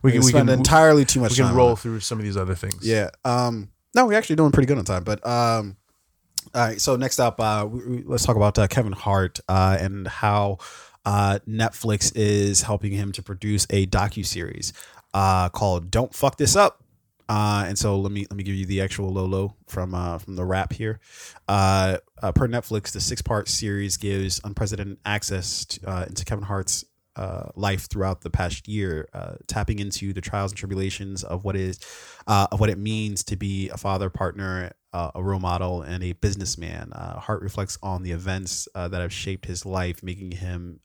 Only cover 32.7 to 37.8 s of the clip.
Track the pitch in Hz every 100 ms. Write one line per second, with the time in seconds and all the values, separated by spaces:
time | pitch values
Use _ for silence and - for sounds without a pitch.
32.7 | 95 104 110 107 101 - 98 101 98 95
33.7 | - 101 95 95 - 95 98 95 92 90
34.7 | - _ 90 85 - 95 95 92 87 92
35.7 | 87 73 90 90 87 104 98 92 - 85
36.7 | 80 80 - 85 82 - 107 98 - 98
37.7 | -